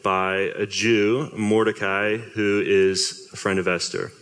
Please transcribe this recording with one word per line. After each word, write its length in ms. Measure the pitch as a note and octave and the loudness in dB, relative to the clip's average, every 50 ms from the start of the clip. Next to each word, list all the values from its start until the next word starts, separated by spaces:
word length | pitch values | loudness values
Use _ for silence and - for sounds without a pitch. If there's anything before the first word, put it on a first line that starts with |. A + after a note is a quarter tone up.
by 500 | - G2+ F#2+ F#2+ F#2+ F#2+ F#2+ F#2+ G2 - - | 0 0 0 0 0 0 0 0 -2 -2 -2
a 100 | - G#2 | -4 -6
Jew, 640 | G2+ G2+ - G#2 A2+ A#2 G#2+ G#2 G#2 A#2 C3 D#3 - - | -4 -4 -2 2 2 4 4 4 2 2 0 -2 -6 -4
Mordecai, 800 | G#2 G#2+ G#2 G#2+ A2 A2 A2 G#2 - G#2+ G2 F#2+ G2 G#2 G#2+ G#2+ | -2 0 2 4 4 2 2 0 -2 -4 -2 0 0 0 0 -2
who 460 | A2+ A#2 - - A2 G#2 G2+ G2+ G#2 G2 | -2 -6 -8 -4 -2 0 2 2 0 2
is 640 | - G2+ G2 F#2+ F#2+ F#2+ F#2 - - - - - - | 4 4 4 4 4 2 0 -4 -4 -6 -12 -18 -18
a 40 | - | -16
friend 240 | - - G#2 F#2+ F#2+ | -6 -4 -2 -2 0
of 80 | F2 | 0
Esther. 440 | F2+ F2+ E2+ - - - F#2 F#2 - - - | 0 -2 -2 -4 -6 -6 -6 -8 -8 -12 -18